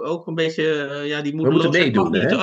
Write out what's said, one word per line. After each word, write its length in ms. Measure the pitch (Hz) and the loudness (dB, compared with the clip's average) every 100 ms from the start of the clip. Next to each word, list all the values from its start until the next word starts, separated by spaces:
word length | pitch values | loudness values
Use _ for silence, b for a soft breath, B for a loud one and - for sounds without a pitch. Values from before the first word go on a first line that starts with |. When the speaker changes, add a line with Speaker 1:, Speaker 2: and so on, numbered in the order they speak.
| 143 | -6
Speaker 1:
ook 220 | 170 170 | -6 -6
een 80 | 165 | -2
beetje, 280 | 160 160 156 151 | -2 0 -2 -2
eh, 240 | 139 143 147 | -4 -6 -6
ja, 140 | 147 | -4
die 100 | 147 | -4
Speaker 2:
We 60 | 156 | 0
moeten 160 | 160 | 2
Speaker 1:
moedeloosheid 420 | 165 160 165 151 113 | 4 4 2 2 2
mag 140 | 175 | 2
Speaker 2:
meedoen, 20 | |
Speaker 1:
niet 200 | 90 131 | 2 2
Speaker 2:
hè? 60 | - | 0